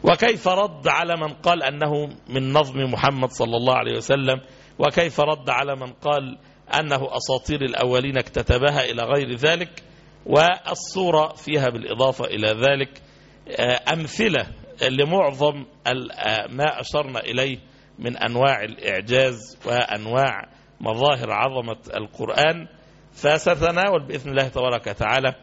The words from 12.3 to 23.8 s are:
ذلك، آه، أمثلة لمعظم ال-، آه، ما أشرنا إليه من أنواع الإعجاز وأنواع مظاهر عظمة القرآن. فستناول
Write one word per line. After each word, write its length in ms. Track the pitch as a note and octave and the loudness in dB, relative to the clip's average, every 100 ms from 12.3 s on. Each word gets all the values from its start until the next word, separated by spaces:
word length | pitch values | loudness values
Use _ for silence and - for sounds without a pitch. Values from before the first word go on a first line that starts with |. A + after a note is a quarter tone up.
| G#2+ G#2+ | 0 0
ذلك، 540 | A2 C3 C#3 C3+ - - - - - - - | 2 2 2 -2 -8 -20 -20 -20 -20 -10 -2
آه، 320 | A#2+ B2 - | 0 2 0
أمثلة 540 | E3 D3+ - A3 C#3+ G#2 - - - B2+ | -2 -4 0 0 0 -2 -10 -18 -4 -2
لمعظم 760 | C3 C#3+ F#3+ D3+ C3+ D3 C#3+ C3 - A#2+ | 2 2 2 2 2 0 0 -12 -8 -4
ال-، 260 | B2+ B2 | -4 -6
آه، 340 | - G#2+ A2 A2 | -6 -2 -2 -4
ما 340 | B2 D3+ A#2 | -2 -2 -2
أشرنا 400 | C3 D3 C#3 B2 | -4 -4 -4 -6
إليه 380 | G2+ A#2+ C3+ B2+ - - - - | -4 -2 -2 -4 -14 -20 -20 -10
من 180 | A#2 B2 | -8 -4
أنواع 480 | A2 A#2+ C#3 B2 | -2 2 2 2
الإعجاز 960 | G#2+ A#2 G#2+ F#2+ G#2 B2+ C3 A#2 G#2 - - | -4 -6 -4 -4 0 2 2 0 -14 -12 -2
وأنواع 840 | A#2+ A#2+ G#2 G#2+ B2 C3+ G2+ - - _ _ | -2 0 -4 -2 0 0 -2 -12 -20 _ _
مظاهر 500 | G#2+ A2+ C#3 C3+ A#2+ | -6 0 2 2 -2
عظمة 680 | G#2 B2+ C3 A#2 A2 - G#2+ | -2 0 -2 -6 -10 -8 -8
القرآن. 720 | G#2+ - - - D3+ E3 E3 - - - - | -8 -8 -4 2 2 0 -10 -20 -20 -20 -20
فستناول 960 | - C#3+ D#3 F3 E3 E3 E3+ | -2 2 4 2 2 2 2